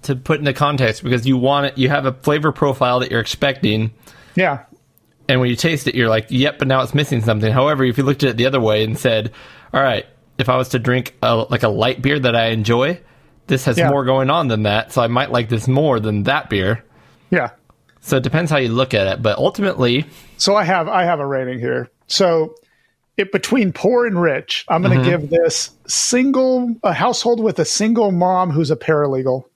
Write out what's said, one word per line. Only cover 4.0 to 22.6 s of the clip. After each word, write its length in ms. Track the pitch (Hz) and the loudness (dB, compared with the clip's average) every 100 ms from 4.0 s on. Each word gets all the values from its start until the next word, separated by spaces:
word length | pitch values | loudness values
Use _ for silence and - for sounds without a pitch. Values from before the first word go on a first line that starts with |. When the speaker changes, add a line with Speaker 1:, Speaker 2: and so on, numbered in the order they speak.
| - - - - | -20 -20 -8 0
Speaker 2:
Yeah. 280 | 180 139 - - _ _ _ _ - | 0 -2 -10 -20 _ _ _ _ -2
Speaker 1:
And 100 | 127 | 0
when 100 | 123 | 2
you 60 | 120 | 0
taste 320 | - 143 - | -2 -2 -2
it, 80 | - | 0
you're 140 | 117 | 2
like, 180 | 110 107 | 2 0
"Yep," 300 | 127 139 - | 0 0 0
but 80 | 131 | 0
now 140 | 131 | 0
it's 120 | 127 | 0
missing 280 | 139 143 123 | -2 -2 0
something. 300 | 110 107 110 | 0 0 2
However, 340 | 123 139 147 127 | 2 2 2 0
if 120 | 120 | 2
you 60 | |
looked 200 | 135 139 | 0 2
at 80 | 139 | 0
it 60 | 113 | 2
the 80 | 123 | 0
other 140 | 135 | 2
way 240 | 110 107 | 2 2
and 140 | 110 - | 0 -2
said, 340 | 127 110 110 - - - - | 0 0 -4 -12 -20 -20 -6
"All 80 | 139 | -2
right, 240 | 135 107 - _ _ - | 0 -2 -6 _ _ -6
if 120 | 127 | -2
I 80 | 127 | 0
was 120 | 127 | 0
to 100 | 127 | -2
drink 360 | 110 127 127 _ | 0 -2 -2 _
a, 120 | 117 117 | 0 0
like, 280 | 110 123 | 0 0
a 60 | 113 | 0
light 320 | 107 113 127 | 0 -2 0
beer 180 | 135 143 | -2 0
that 160 | 123 117 | 0 0
I 120 | 113 | 0
enjoy, 520 | 113 107 120 139 180 - _ _ _ - | 0 0 2 2 -2 -12 _ _ _ -4
this 160 | 135 135 | -2 0
has 120 | 143 | 0
Speaker 2:
Yeah. 120 | 165 | 2
Speaker 1:
more 140 | 143 | 2
going 260 | 127 135 135 | 2 0 2
on 200 | 160 143 | 0 0
than 140 | 110 | 0
that, 280 | 107 104 - | 0 0 -2
so 100 | - | -2
I 60 | 117 | 0
might 240 | 120 139 | 0 0
like 160 | 120 113 | -2 -2
this 180 | 120 127 | -2 0
more 320 | 131 151 120 | 0 2 0
than 220 | 107 104 | 0 -2
that 260 | 101 143 - | 0 -2 -2
beer." 340 | 101 92 110 - _ _ _ _ | -2 0 -2 -6 _ _ _ _
Speaker 2:
Yeah. 220 | 180 123 - _ _ _ _ | -2 -2 -10 _ _ _ _
Speaker 1:
So 160 | - 135 | -2 -2
it 60 | |
depends 280 | 131 156 170 | 0 -2 0
how 60 | 151 | 0
you 100 | 123 | 0
look 260 | 117 131 | 0 0
at 140 | 110 95 | 0 0
it, 140 | 101 | 0
but 160 | 113 101 | -2 0
ultimately, 680 | 139 - 202 - 123 127 151 - - - | -2 0 -4 0 0 0 -4 -14 -20 -4
Speaker 2:
So 200 | - 202 | 0 2
I 80 | 175 | 2
have, 240 | 185 160 | 0 0
I 160 | 185 175 | 0 0
have 160 | 165 | 0
a 40 | 139 | -2
rating 340 | 131 127 127 | -4 -4 -6
here. 300 | 123 127 123 _ _ | -4 -4 -6 _ _
So 480 | - 190 165 156 - | 0 2 2 0 -6